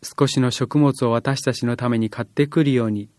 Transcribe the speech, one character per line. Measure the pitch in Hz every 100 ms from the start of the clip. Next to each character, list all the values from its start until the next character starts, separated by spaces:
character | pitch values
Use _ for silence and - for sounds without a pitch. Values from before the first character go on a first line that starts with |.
少 | - - 135
し | 135
の | 127
食 | - 123 147
物 | 147 131
を | 123
私 | 117 127 135
た | -
ち | 120 120
の | 120
た | 123
め | 117
に | 110
買 | -
っ | 110
て | - 143
く | 165
る | 143
よ | 127 113
う |
に」 | 104 104